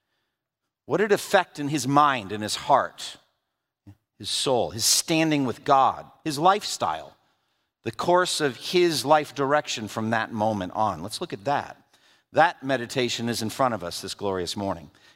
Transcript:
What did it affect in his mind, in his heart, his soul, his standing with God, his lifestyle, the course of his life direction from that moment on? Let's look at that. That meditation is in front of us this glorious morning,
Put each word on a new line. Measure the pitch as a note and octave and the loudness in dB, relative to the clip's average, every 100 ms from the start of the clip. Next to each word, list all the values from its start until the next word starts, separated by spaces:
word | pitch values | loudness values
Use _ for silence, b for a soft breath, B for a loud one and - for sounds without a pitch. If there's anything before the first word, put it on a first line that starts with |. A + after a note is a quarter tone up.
| _ _ _ _ _ _ _ _ - | _ _ _ _ _ _ _ _ -4
What | D#3 | 0
did | G#3+ | 2
it | |
affect | G3+ - G3 F3 - | 2 2 2 2 -4
in | C#3+ | -4
his | D3+ A#2+ | -2 2
mind, | C#3+ D3 C3 F#2 | 4 4 2 -4
in | G#2+ | -6
his | G#2 - | -4 -4
heart, | - C3+ F2 - - - _ _ _ _ _ _ - - _ - | 2 2 2 -6 -16 -16 _ _ _ _ _ _ -20 -20 _ -14
his | G#2 | -6
soul, | - D3 B2 E2 | -2 0 2 0
his | G2+ - | -2 0
standing | - - D#3+ D#3+ D3+ | 0 2 2 2 2
with | C3 G#2+ | 0 -4
God, | - C#3 B2 D#2 - _ | 2 4 4 0 -10 _
his | E3 C#3 | -8 2
lifestyle, | F3 G#3 - - F#2+ D#2+ C#2+ _ _ _ _ _ _ _ | 2 2 0 -4 -4 -4 -8 _ _ _ _ _ _ _
the | A2+ | -10
course | - - F3+ F3 - | -6 2 2 2 0
of | D3 A2+ | -2 -2
his | - F3+ F3 C#3+ | -2 2 2 2
life | B2+ D#3 D3 | 2 2 2
direction | - C#3 D3 - - G#2+ | -4 0 0 0 -8 -6
from | - A2 | -4 -2
that | A2+ G#2+ | -2 -2
moment | A2 G#2+ G#2+ F#2 - | -2 0 0 -4 -2
on? | G#2+ D#2+ | -2 -2
Let's | F#2+ - | -8 -10
look | F3+ | -10
at | A#2 G2+ | -8 -2
that. | C#3 F2 - _ b b b b | -2 -4 -14 _ b b b b
That | C3 E3+ - | 4 4 2
meditation | C3+ C3 A#2 C3+ A#2+ - A#2 | -2 -2 -2 -2 -2 -2 -2
is | A2+ | -2
in | A2 | -4
front | - C3 | 0 0
of | G#2+ | 0
us | E2+ - | -6 -8
this | F#2+ | -10
glorious | - G2+ F#2 E2+ G#2+ | -6 -4 -2 -4 -4
morning, | G2 E2+ C#2+ _ b | -4 -6 -10 _ b